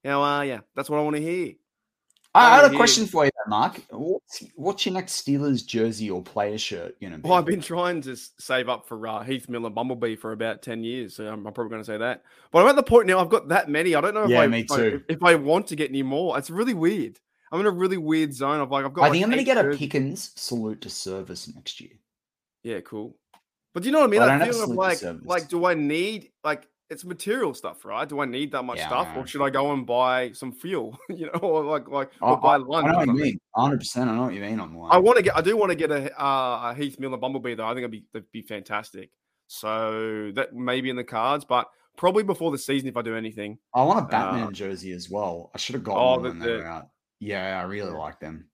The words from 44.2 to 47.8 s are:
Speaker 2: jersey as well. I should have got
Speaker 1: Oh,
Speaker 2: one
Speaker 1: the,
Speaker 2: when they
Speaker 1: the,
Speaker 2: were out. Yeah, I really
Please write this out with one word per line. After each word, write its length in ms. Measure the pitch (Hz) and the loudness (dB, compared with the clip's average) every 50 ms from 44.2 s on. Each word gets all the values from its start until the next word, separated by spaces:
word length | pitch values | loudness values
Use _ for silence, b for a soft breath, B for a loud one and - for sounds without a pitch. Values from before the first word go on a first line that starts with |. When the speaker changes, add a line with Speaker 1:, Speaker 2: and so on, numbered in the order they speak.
| 107 95 95 120 113 110 98 | 0 0 -2 -4 -4 -6 -8
Speaker 2:
jersey 380 | 101 101 98 98 87 92 95 | -8 -8 -8 -8 -8 -10 -10
as 180 | 90 90 87 85 | -10 -10 -10 -8
well. 420 | 95 104 104 92 85 85 85 - - | -6 -4 -4 -4 -6 -8 -12 -14 -10
I 60 | - | -8
should 160 | - - 123 | -8 -6 -6
have 80 | - - | -6 -4
got 120 | 107 98 | -2 2
Speaker 1:
Oh, 160 | 104 123 127 127 | 4 6 6 4
Speaker 2:
one 80 | 127 - | 4 0
Speaker 1:
the, 60 | 127 | -4
Speaker 2:
when 100 | 85 85 | -6 -4
they 60 | 85 | -4
Speaker 1:
the, 40 | 117 117 | -4 -4
Speaker 2:
were 80 | 113 - | -4 -6
out. 240 | 82 82 80 71 _ _ _ _ _ _ _ 104 | -10 -12 -12 -14 _ _ _ _ _ _ _ -8
Yeah, 340 | 104 101 98 92 95 95 92 | -6 -4 -4 -4 -4 -4 -4
I 40 | 87 | -6
really 280 | 92 101 104 | -6 -6 -6